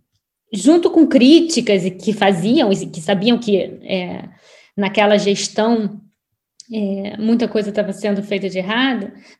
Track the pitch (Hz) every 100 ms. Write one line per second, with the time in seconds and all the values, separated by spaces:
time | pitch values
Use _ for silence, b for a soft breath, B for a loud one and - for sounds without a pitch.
0 | _ _ _ _ _ 208 214 339 349 339
1 | 311 - 247 330 339 - 240 196 180 175
2 | - 214 202 190 185 277 233 196 - -
3 | 185 196 208 240 208 196 - - - 185
4 | 180 175 - b b b b - 196 202
5 | 208 208 202 202 - - 220 233 208 -
6 | - _ _ _ _ _ - 220 202 196
7 | 202 208 220 233 220 220 202 208 190 196
8 | 208 202 202 202 196 185 185 226 262 233
9 | 202 B B B